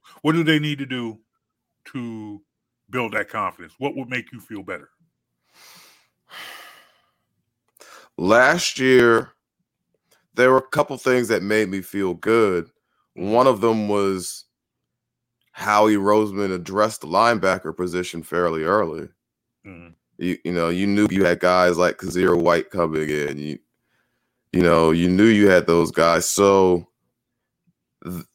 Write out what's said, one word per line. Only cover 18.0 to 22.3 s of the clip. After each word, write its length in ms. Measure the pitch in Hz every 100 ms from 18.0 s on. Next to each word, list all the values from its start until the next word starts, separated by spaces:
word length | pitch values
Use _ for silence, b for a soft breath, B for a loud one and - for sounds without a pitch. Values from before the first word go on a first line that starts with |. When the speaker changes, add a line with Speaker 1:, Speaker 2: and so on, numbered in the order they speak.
| 87 85
Speaker 2:
fairly 420 | 80 85 87 82
early. 440 | 78 104 85 78 - _ _ _ _ _ 101
Speaker 1:
Mm-hmm. 260 | 87 85 82 _ -
Speaker 2:
You, 160 | 90 87
you 80 | 85
know, 180 | 87 82
you 180 | 90 101
knew 180 | 101 104
you 140 | 95 87
had 140 | 85
guys 380 | 90 90 90 85
like 220 | 87 -
Kazir 360 | 92 87 90